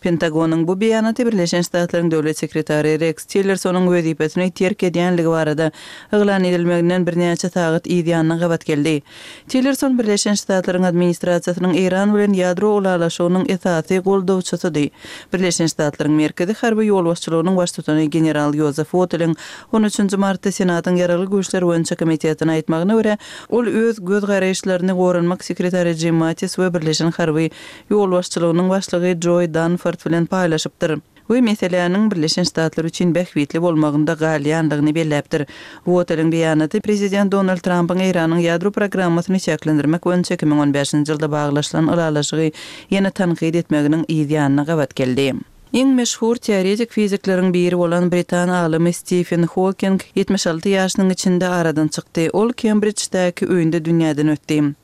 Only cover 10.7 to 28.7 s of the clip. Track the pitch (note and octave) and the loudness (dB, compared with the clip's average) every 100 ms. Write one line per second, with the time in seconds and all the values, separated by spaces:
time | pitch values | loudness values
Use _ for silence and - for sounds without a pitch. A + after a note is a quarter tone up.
10.7 | F3+ F#3 F3 F3 E3+ - F3 F3 F3 F#3 | 0 2 2 2 0 0 0 -2 -2 0
11.7 | E3+ F#3 F#3 G3+ G#3 G#3 F#3+ F3+ F3+ G#3 | 2 2 2 2 2 2 2 0 0 2
12.7 | G#3 F#3+ F3+ E3+ - F3 F#3 F3 F#3+ F#3+ | 2 2 0 0 0 0 2 0 -2 0
13.7 | E3 D3+ F#3+ F#3 G3 F#3 F#3+ F3+ F3 F3+ | -2 0 -2 2 0 2 -2 -2 -4 -2
14.7 | D3+ C#3+ - - - - F3+ F3+ E3 E3 | -2 -4 -6 -20 -20 -8 -2 -2 0 -2
15.7 | - D3+ - D3 D3+ D3+ - F3+ A3 A#3+ | 0 -2 0 0 2 2 -2 -4 0 0
16.7 | A3 A3 G3 E3+ E3+ - E3 E3 F#3 F3 | 0 2 2 2 -2 -2 0 2 0 0
17.7 | - D#3+ D3+ D#3 E3 D#3+ D3+ D3 D3 D3+ | -4 -2 0 2 2 2 2 0 0 0
18.7 | C#3+ D3+ F3+ F3+ E3+ E3 D#3+ - - - | 0 -2 0 0 0 -2 -2 -6 -20 -4
19.7 | A3 G#3+ - G3+ G3 G3 F#3 G3+ F#3 F#3 | 0 0 0 -2 0 -2 -2 -4 -2 0
20.7 | E3+ E3+ F3+ F3 F3 F#3+ G3+ F#3 F#3+ F3+ | 0 0 0 2 0 0 -2 -2 0 0
21.7 | E3+ E3 F3 E3 D#3 D#3+ D#3 D#3+ D#3+ D#3 | 0 -2 -2 -2 0 -2 0 0 0 -2
22.7 | D#3+ F3+ A3+ G#3+ G#3 - - - A3 A#3 | -2 2 2 0 -2 -6 -20 -4 -2 0
23.7 | G#3 A3+ A3 F3+ G#3 G3+ G3+ F#3 F#3+ F#3+ | 0 0 -2 -2 -2 0 0 0 -2 -2
24.7 | F3+ F#3 F3+ F3+ F3 E3+ F#3 - F3 F3+ | -2 0 2 2 2 0 -2 -6 -4 -2
25.7 | F#3 E3+ D#3+ E3 E3 D#3+ E3 F#3 - F#3 | 0 0 0 0 2 0 -2 -6 -2 0
26.7 | F3 D#3 D3+ E3 E3 E3 D3+ D#3+ - - | 0 -2 0 -2 0 0 0 -2 -4 -20
27.7 | - - G#3 G3+ F3+ F3+ - E3+ E3+ F#3 | -20 -2 0 2 0 -2 -2 0 2 2